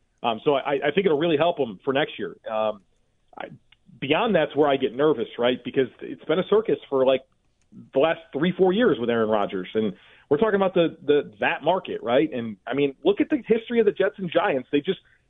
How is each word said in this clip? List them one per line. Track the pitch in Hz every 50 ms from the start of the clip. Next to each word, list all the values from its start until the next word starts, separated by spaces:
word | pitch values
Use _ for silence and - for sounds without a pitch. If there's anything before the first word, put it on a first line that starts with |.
| _ _ _ _ -
Um, | 117 113 110 -
so | 151 139
I, | 131 - 139 147 139 -
I | 147
think | 147 190 196
it'll | 190 151 139
really | 165 175 156
help | 135 160 175 -
them | 151 135 117 98 92 -
for | 139 131
next | 139 156 147 -
year. | - 104 85 - - - 110
Um, | 110 107 110 107 104 101 _ _ _ _ _ _ _ _ _ _ _
I, | - - - - - _ _ - _ _ - - 127
beyond | 143 131 147 175 226 233 196
that's | 165 151 143 -
where | 135 156
I | 143 139
get | 135 131 107 110
nervous, | 127 147 156 143 123 107 - -
right? | - 120 123 127 123 -
Because | 127 - 139 131 110 - -
it's | - - 139 - -
been | - 160 185
a | 180 -
circus | 202 220 214 - 147 - - -
for, | 135 131 131
like, | 131 135 131 - _ _ _ _ _ _ _ _ _ - 127 117 117 -
the | 135
last | 135 - - - - - -
three, | 135 160 185 180
four | - 190 185 185
years | 214 247 214 143 113
with | 120 113
Aaron | 117 117 110 107
Rodgers, | 110 104 101 92 101 95 90 - -
and | 110 110 104 92 - _ - - _ _ _
we're | 156
talking | - 226 220 196
about | 196 196 185 -
the, | 180 165 156 - - -
the, | 139 147 147 - - 104 101
that | 120 139 165 - 135
market, | 160 185 190 - - 95 -
right? | - 113 120 143 160 104 127
And | 123 117 113 104 - _
I | 117 127
mean, | 139 143 139 135 - -
look | 175 202 -
at | 294 -
the | 311 254 -
history | - 226 226 - - 240 233
of | 220
the | 202
Jets | 160 - 190 202 -
and | - 190 165
Giants. | 135 170 180 202 156 131 123 -
They | - 147
just, | 139 185 190 - _ _ _ _ _ _